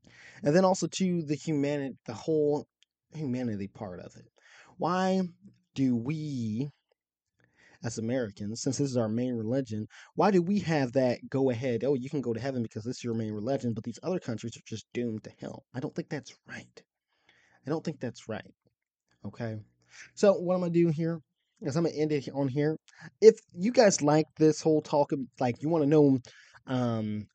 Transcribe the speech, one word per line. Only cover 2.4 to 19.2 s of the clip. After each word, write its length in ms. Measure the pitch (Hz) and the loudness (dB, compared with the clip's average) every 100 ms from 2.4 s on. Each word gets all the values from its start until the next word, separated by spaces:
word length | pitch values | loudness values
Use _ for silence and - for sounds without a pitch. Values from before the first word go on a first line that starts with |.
| 147 147 - _ _ _ _ | 2 0 -4 _ _ _ _
humanity 540 | 156 147 123 123 101 98 | -10 -6 -4 -4 -4 -8
part 320 | - 104 87 | -10 -12 -12
of 160 | - - | -16 -20
it. 120 | - _ _ - - - | -20 _ _ -20 -20 -4
Why 440 | 151 185 190 190 180 170 202 _ _ - | -2 0 2 2 0 -6 -20 _ _ 0
do 200 | 135 120 | 2 2
we, 760 | 117 156 151 135 113 107 143 - _ _ _ _ _ _ _ _ _ _ | -2 -6 -6 -4 -4 -4 -6 -10 _ _ _ _ _ _ _ _ _ _
as 140 | 113 113 | -10 -6
Americans, 640 | 113 131 113 - 104 113 | -4 -2 -4 -6 -8 -6
since 180 | 143 123 | -6 -2
this 120 | 143 | -2
is 60 | 123 | 0
our 100 | 110 | -2
main 280 | 113 127 120 | -2 -2 -4
religion, 520 | 110 131 123 107 107 - - - | -2 -4 -4 -6 -10 -14 -14 0
why 160 | 185 | 4
do 100 | 190 | 4
we 180 | 175 208 | 2 0
have 320 | 147 160 127 | 0 0 2
that 280 | 127 127 117 123 | 2 2 0 -4
go 220 | 135 135 | 0 0
ahead, 340 | 117 135 117 123 | 0 -2 -2 0
"Oh, 80 | |
you 160 | 143 131 | -2 -2
can 100 | 151 | -4
go 140 | 120 | -4
to 60 | 110 | -4
heaven 240 | 139 131 | -4 -4
because 200 | 113 110 | -6 -6
this 140 | 107 123 | -8 -8
is 60 | |
your 100 | 120 | -4
main 180 | 113 110 | -4 -4
religion, 420 | 107 107 139 120 | -4 -4 -2 -2
but 120 | 110 113 | -6 -8
these 140 | 107 | -10
other 160 | 151 185 | -6 -6
countries 380 | - 113 120 - | -4 -8 -8 -14
are 100 | - | -12
just 180 | 110 - | -14 -10
doomed 300 | - 120 110 | -6 -4 -6
to 80 | - - | -10 -14
hell"? 240 | 139 - _ | -14 -14 _
I 60 | - | -10
don't 160 | - - | -8 -8
think 140 | - | -8
that's 260 | 147 - - - | -10 -12 -20 -20
right. 360 | 117 - - _ _ _ _ _ _ _ _ - | -18 -18 -20 _ _ _ _ _ _ _ _ -6
I 40 | |
don't 140 | 160 | -6
think 180 | 165 135 | -6 -8
that's 260 | 123 - - | -8 -10 -10
right. 260 | 107 - _ _ _ _ _ _ _ | -12 -12 _ _ _ _ _ _ _